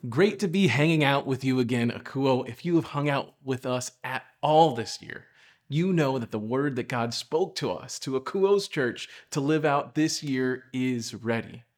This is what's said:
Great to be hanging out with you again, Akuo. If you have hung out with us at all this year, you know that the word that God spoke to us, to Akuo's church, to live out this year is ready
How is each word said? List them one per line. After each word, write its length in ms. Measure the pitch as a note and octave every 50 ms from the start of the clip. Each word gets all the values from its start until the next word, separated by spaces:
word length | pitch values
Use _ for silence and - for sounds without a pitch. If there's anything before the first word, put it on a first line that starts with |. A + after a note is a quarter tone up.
| - B2 A2+
Great 240 | C3+ F#3+ G#3+ G#3 -
to 80 | G#3
be 220 | F#3 D#3+ G3 G3 D#3+
hanging 340 | A2+ C3+ D3 E3 E3 D#3
out 240 | D3 C3+ C#3 C#3+ -
with 160 | C#3 C3 B2+
you 160 | C3+ C3+ B2+ B2+
again, 320 | B2 A2+ B2+ A#2+ A#2 A#2+
Akuo. 580 | - - - - - C3+ C3+ C3+ C3 B2 B2 -
If 160 | A2+ - -
you 120 | E3+ E3+
have 80 | E3 -
hung 240 | - - C#3+ C#3+ D3
out 260 | C#3 C#3 - - _ _
with 240 | _ C3 C3 A#2+ -
us 240 | C3 B2+ B2+ B2 - _ _ -
at 180 | B2+ C3 B2+ - - _ _
all 280 | - C#3+ D#3 D#3 E3+ D#3+
this 320 | B2 A#2 A2 - - -
year, 220 | - - - - - _ _ _ - - _ _ _
you 260 | _ C#3 D3+ F3 F#3+
know 280 | F#3 E3 D3+ C3+ C3 C3
that 100 | A#2 G#2
the 80 | - A2
word 380 | G#2+ A2 A#2+ C3+ C#3+ D3 C3+
that 120 | B2 A#2 -
God 240 | C#3 A#2+ A#2 A#2
spoke 440 | A#2 - - _ D3 D#3+ F#3+ - -
to 160 | - D#3 A2+
us, 260 | F2+ - - - - -
to 220 | - C#3+ C3 C3
Akuo's 480 | C3 - - G3 F#3+ G3 G3+ G3+ F#3+ -
church, 400 | - D#3 C3+ A#2+ - - - - - - - _
to 80 | - D#3
live 240 | C#3 C#3 D#3+ D#3 D3
out 320 | D#3 C#3+ C#3+ - B2 -
this 260 | D#3 D3+ D#3+ D#3 -
year 440 | - D3 C3+ B2+ C3 B2+ B2+ B2 - _
is 440 | - C3 B2+ B2+ B2+ A#2+ A2+ - -
ready 480 | G2+ G#2+ A2+ A#2 A2+ G2+ G2 A2+ A#2+ - _ _